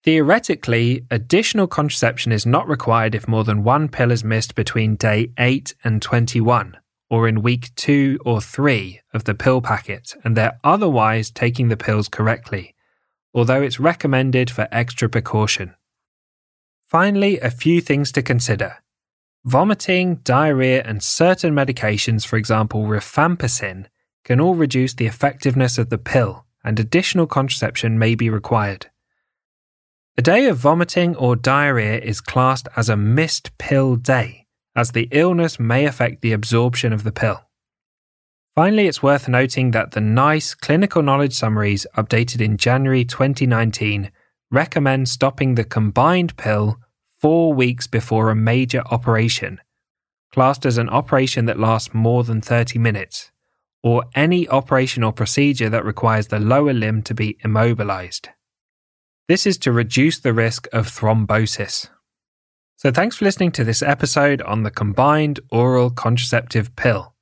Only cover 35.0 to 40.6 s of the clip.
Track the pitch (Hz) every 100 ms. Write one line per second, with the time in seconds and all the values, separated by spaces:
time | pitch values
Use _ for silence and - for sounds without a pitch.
35 | 117 139 175 175 165 - 117 120 147 123
36 | 117 104 117 110 104 117 123 123 123 107
37 | 107 - 113 95 _ _ _ _ _ _
38 | _ _ _ _ _ - 180 214 190 -
39 | 139 143 - 123 131 135 127 110 - 110
40 | 107 117 143 156 - -